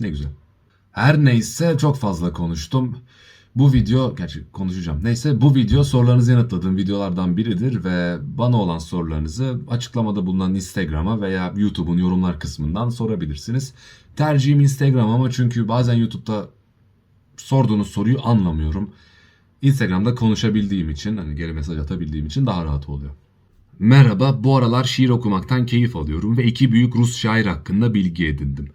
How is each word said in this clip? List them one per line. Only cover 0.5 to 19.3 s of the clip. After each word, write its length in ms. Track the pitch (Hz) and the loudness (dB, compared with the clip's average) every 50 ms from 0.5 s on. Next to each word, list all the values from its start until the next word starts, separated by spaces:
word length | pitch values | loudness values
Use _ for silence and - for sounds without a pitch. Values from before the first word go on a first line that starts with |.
| _ _ _ _ _ _ _ _ - | _ _ _ _ _ _ _ _ -6
Her 320 | 95 107 135 156 147 147 | 0 2 2 4 4 4
neyse, 520 | 135 120 117 107 - - - 160 170 160 - | 4 4 2 0 -2 -4 -2 0 0 0 2
çok 160 | 151 151 139 | 2 0 0
fazla 360 | 139 110 101 95 80 87 87 82 | 0 -2 -4 -4 -2 -2 -4 -4
konuştum. 640 | - 87 85 82 78 76 - - 131 127 123 120 - - _ _ _ - - - _ _ _ - | -4 -6 -6 -6 -6 -8 -4 -2 -2 -2 -2 -6 -10 -16 _ _ _ -20 -20 -20 _ _ _ 0
Bu 180 | 117 139 143 127 | 4 4 6 6
video, 440 | 123 101 101 117 131 131 117 98 | 4 4 2 2 0 0 0 -4
gerçi 280 | - 90 82 - 76 73 - - | -6 -8 -10 -10 -12 -16 -14 -10
konuşacağım. 520 | 98 95 92 90 92 87 85 76 76 87 | -8 -6 -6 -6 -6 -6 -6 -4 -4 -2
Neyse, 360 | 117 120 117 120 151 143 107 | -2 -2 0 0 0 2 4
bu 140 | 123 147 135 | 4 4 6
video 300 | 135 120 101 104 139 143 | 4 4 4 4 2 2
sorularınızı 480 | 139 - 127 120 123 123 123 123 120 127 | 2 2 4 4 6 6 6 6 6 6
yanıtladığım 440 | 120 117 120 98 87 85 95 95 | 4 4 2 0 -4 -2 0 0
videolardan 600 | 95 98 92 101 101 101 95 87 90 92 90 87 | 0 0 0 -2 -2 -2 -2 -2 -2 0 0 0
biridir 480 | 92 104 113 107 87 113 131 123 101 85 | 0 0 -2 -2 -2 -2 -2 -2 -2 -4
ve 320 | 95 90 90 87 87 87 85 71 | -2 -2 -2 -2 -2 -4 -6 -8
bana 340 | 71 69 - 117 123 123 | -10 -6 -2 0 2 2
olan 220 | 113 101 90 82 80 | 2 0 0 -4 -6
sorularınızı 840 | 80 - - 90 82 80 78 76 76 78 80 113 131 131 127 120 - - | -8 -8 -6 -6 -6 -4 -4 -4 -6 -6 -4 -4 -4 -4 -4 -6 -8 -6
açıklamada 580 | 117 120 - - - 123 113 107 101 101 92 | -6 -6 -6 -6 -4 -4 -2 -2 -2 -2 -2
bulunan 280 | 92 92 95 95 92 95 | -2 -2 -2 0 -2 -2
Instagram'a 640 | 98 92 - - 101 92 78 80 78 80 98 113 110 | -2 -4 -6 -6 -6 -4 -4 -2 -2 -2 -2 -2 -2
veya 340 | 101 95 95 92 95 90 92 | -2 -4 -4 -4 -4 -4 -4
YouTube'un 420 | 101 104 101 95 - 85 80 87 87 | -2 -2 -2 -2 -2 -4 -2 0 0
yorumlar 420 | 90 90 90 92 92 90 87 78 | 0 0 0 0 0 -2 -2 -4
kısmından 480 | - 76 - - 76 76 85 104 120 120 | -8 -10 -8 -6 -6 -4 -4 -2 -4 -4
sorabilirsiniz. 840 | 117 - 226 214 - 87 82 76 71 71 - - 117 135 139 - - - - - - - _ _ - | -4 -4 -4 -4 -4 -4 -6 -6 -8 -10 -8 -6 -6 -6 -6 -8 -12 -20 -20 -20 -20 -20 _ _ -6
Tercihim 440 | - 147 156 147 143 127 143 147 143 | -2 0 2 2 2 4 4 4 6
Instagram 500 | 143 139 135 - 143 139 127 127 113 107 | 4 4 4 2 2 2 2 4 2 2
ama 200 | 113 123 131 127 | 2 2 0 0
çünkü 380 | 123 - 127 120 120 120 113 101 | 0 0 0 0 0 0 -2 0
bazen 260 | 117 123 123 120 120 | 0 0 2 2 2
YouTube'da 540 | 117 113 110 - 95 - - 110 104 92 - _ _ _ _ _ _ _ _ _ _ _ _ _ _ _ _ _ | 2 0 0 -2 -6 -8 -6 -6 -6 -6 -8 _ _ _ _ _ _ _ _ _ _ _ _ _ _ _ _ _
sorduğunuz 520 | - - - 135 139 123 107 107 104 104 101 | -18 -8 0 2 2 4 4 2 0 -2 -2
soruyu 380 | - 101 101 113 127 135 - | -4 -2 0 0 0 0 2
anlamıyorum. 640 | 110 120 110 95 87 80 78 78 78 78 95 101 - - _ _ _ _ _ _ _ | 2 2 2 2 2 0 -2 -2 -2 -2 -4 -4 -6 -10 _ _ _ _ _ _ _